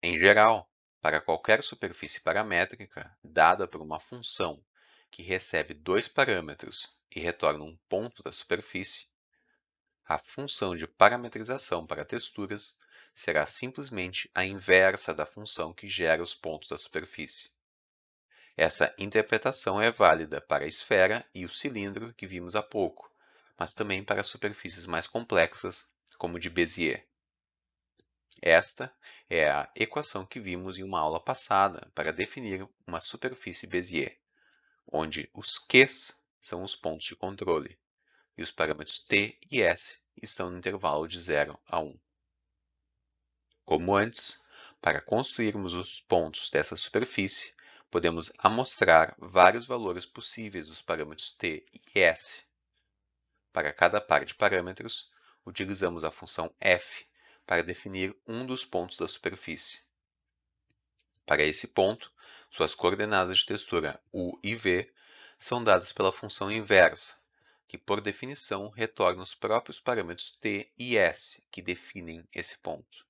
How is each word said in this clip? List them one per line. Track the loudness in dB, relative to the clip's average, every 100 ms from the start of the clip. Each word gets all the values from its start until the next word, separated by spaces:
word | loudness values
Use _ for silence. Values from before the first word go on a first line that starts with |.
Em | 0 6
geral, | 8 10 8 6 -2 _ _ _
para | 0 0
qualquer | 0 -2 4 2
superfície | 2 -8 -8 -8 -10 -6
paramétrica | -2 -2 0 0 0 -4 -16 -16 -18 _
dada | -4 6 6 6 -2
por | -8
uma | -10 -12
função | -12 -14 -10 -4 -4 -6 _ _ _ _ _
que | -20
recebe | -4 -4 -2 -2 -4
dois | -8 0 0 0
parâmetros | 0 2 0 -4 -12 -14 -12 -12 _ _ -6
e |
retorna | -6 0 0 0
um | -8 -18 _
ponto | -6 -6 -10
da | -14
superfície, | -12 -4 -4 -4 -10 -8 -10 -14 _ _ _ _ _ _ _ _ _ _
a | -4
função | -4 -10 -4 -2 -2 -2
de | -8
parametrização | _ 6 6 -6 -10 -8 -8 -4 -4 -4
para | -8
texturas | -6 -8 -8 -10 -8 -8 -12 -20 _ -20 -20
será | -8 -2 0 0
simplesmente | -6 -10 -10 -10 -6 -6 -6 -6
a | -4
inversa | -4 -4 6 8 8 4 -4
da | -4
função | -6 -8 -12 -8 -8
que | -8 -10
gera | -2 2 2
os | 0
pontos | -8 -10 -10 -10
da | -12
superfície. | -8 -10 -10 -12 -12 -12 -16 _ _ _ _ _ _ _ _ _ _ 0
Essa | 0 2 0 0
interpretação | 0 2 2 0 0 -2 -2 2
é | 2
válida | 6 8 8 2 -8
para | -2 -2 -2
a |
esfera | -8 2 4 4 2 -6
e | -12 -10
o |
cilindro | -8 -8 -6 -6 -8 -12 -14
que | -12
vimos | -10 -4 -4
há |
pouco, | -4 -2 -2 -4 -20 _ _ _ _ _
mas | -6
também | -4 -4 -4
para | -2 -2
superfícies | -2 -4 -6 -6 -12 -12 -4
mais | -4 -4
complexas, | -8 0 2 2 0 -10 -10 -16 _ _ _
como | -6 -6
de | -6
Bézier. | 0 0 0 -2 -4 _ _ _ _ _ _ _ _ _ _ _ _ _ -4
Esta | 6 6 6 -10 -12 _ -20 -20 _
é | 2 2
a | 2 -4 -4
equação | -4 -4 -6 -8 -10
que | -12
vimos | -8 -8 -8 -10
em |
uma | -6 -2
aula | 0 -2
passada | -4 -6 0 2 2 0 -14
para | -6 -4
definir | -2 -6 -6 -8 -8 -10 _ -10
uma | -10
superfície | -8 -8 -8 -8 -12 -10 -4
Bézier, | -4 -2 -4 -4 -8 _ _ _ _ _ _ -6
onde | -4 -4 -6 -10 -12
os | -4 -4
Qs | 4 6 6 4 -8 -12 _ _
são | -12 -10
os | -10 -8
pontos | -8 -6 -8
de | -8
controle, | -10 -6 -2 -2 -2 -18 _ _ _ _ _ -12
e |
os | -12
parâmetros | -2 -2 -2 -8 -12
T | 0 2 2 -6 _
e | 2
S | 2 2 -4 -14 _ -18
estão | -14 -8 -8
no | -6
intervalo | -6 -4 -2 -2 -4
de | -8
zero | -2 0 0 -4 _
a | -4
um. | -4 -12 _ _ _ _ _ _ _ _ _ _ _ _ _ _ _ _ -2
Como | -2 2 2
antes, | 2 -2 -6 -6 _ -20 -20 _
para | 0 0
construirmos | 0 -2 -2 -2 -2 -2 -4
os | -6 -8 -14
pontos | _ 2 2 -6 -2
dessa | -2 -2 -6
superfície, | -2 -2 -2 -2 -4 -4 -10 -16 -20 -20 _
podemos | 0 0 0 -6 2
amostrar | 2 2 -4 2 8 8 8 -2
vários | -2 8 8 6 -4
valores | -4 -4 -6 -10
possíveis | -12 -12 -10 -10 -10 -12
dos | -16
parâmetros | -6 -6 -6 -8 -14
T | -6 -6 -6 _ -20 _ 6
e |
S. | 6 4 -6 -14 _ _ _ _ _ _ _ _ _ _ _
Para | -2 -2
cada | 4 4 4
par | 4 2 2
de | 0
parâmetros, | 2 2 -2 -10 -10 -10 -12 _ _ _ -16
utilizamos | -8 -6 -2 -2 -2
a | -6
função | -6 -10 -6 -6 _
f | 2 2 2 -18 -20 _ _ _ -2
para | 0
definir | 0 -6 -8 -4 -4 -6 -10
um | -8 -6
dos | -8 -6
pontos | -6 -6 -6
da | -6
superfície. | -4 -8 -8 -12 -10 -10 -14 _ _ _ _ _ _ _ _ _ _ _ _ _ _ -2
Para | 2
esse | 2 2 -4
ponto, | 2 2 2 -10 _ -20 -20 _
suas | -2 -2 2
coordenadas | 0 2 0 2 2 0
de | 0
textura | -4 -2 -2 -2 -6 _
U | -6 -6 -6
e | -8 -2
V | 2 0 0 _ _ -20 -20 _
são | -4 0
dadas | 6 6 4
pela | 0 0
função | 0 -10 -6 -4
inversa, | -4 6 8 8 6 -10 -14 _ _ _ _ _
que, | -18
por | -4 -2
definição, | -2 -8 -12 -12 -8 -8 -8
retorna | -6 -6 0 0 0
os | -8 -8
próprios | -2 -2 -2 -8
parâmetros | -4 -2 -4 -8 -12
T | -6 -4 -4 -8 _
e | 0 4
S | 4 2 -12 -16 _
que | -14
definem | -8 -8 -10 -16 -14 -14 -14
esse | -12 -12 -10
ponto. | -10 -10 -12 -20 _